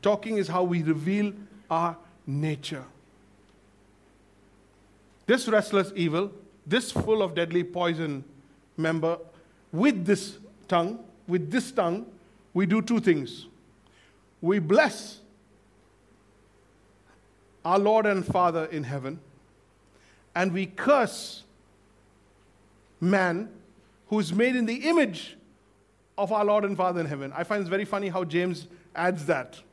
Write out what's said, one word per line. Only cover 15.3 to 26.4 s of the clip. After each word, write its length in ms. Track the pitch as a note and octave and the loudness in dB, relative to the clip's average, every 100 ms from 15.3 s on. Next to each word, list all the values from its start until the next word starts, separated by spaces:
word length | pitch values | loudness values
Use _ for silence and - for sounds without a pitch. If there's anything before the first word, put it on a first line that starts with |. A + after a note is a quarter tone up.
| _ _ _ _ _ _ _ _ _ _ _ _ _ _ _ _ _ _ _ _ _ _ _ | _ _ _ _ _ _ _ _ _ _ _ _ _ _ _ _ _ _ _ _ _ _ _
our 140 | D#3+ F#3+ | 2 4
Lord 280 | G3+ A3 G#3+ | 6 4 4
and 180 | F#3+ | 0
Father 420 | E3+ F#3 F3+ E3 D#3 | 0 2 2 2 -4
in 180 | D#3+ | -6
heaven, 340 | B2+ C#3 C3 E3 - - _ _ _ _ _ _ _ _ _ | -6 -6 -8 -12 -16 -20 _ _ _ _ _ _ _ _ _
and 180 | E3+ F#3+ | -2 -2
we 140 | F3+ F#3+ | -2 -6
curse 760 | - - C#4+ A3+ - - - - _ _ _ _ _ _ _ _ _ _ _ _ _ _ _ | -2 4 4 4 -4 -12 -16 -20 _ _ _ _ _ _ _ _ _ _ _ _ _ _ _
man 480 | E3+ G3 F#3 E3+ A3 - - _ _ _ _ | 0 2 2 -2 -6 -14 -20 _ _ _ _
who 100 | G#3+ | -2
is 120 | D#3+ | 0
made 240 | F3+ B3 B3+ | 0 2 2
in 100 | A3+ | -2
the 220 | A#3+ D4 | -2 2
image 480 | E4+ B3+ E3 - - _ _ _ _ _ _ _ - | 2 2 -2 -14 -18 _ _ _ _ _ _ _ -6
of 160 | F#3+ | 0
our 120 | G#3+ | 2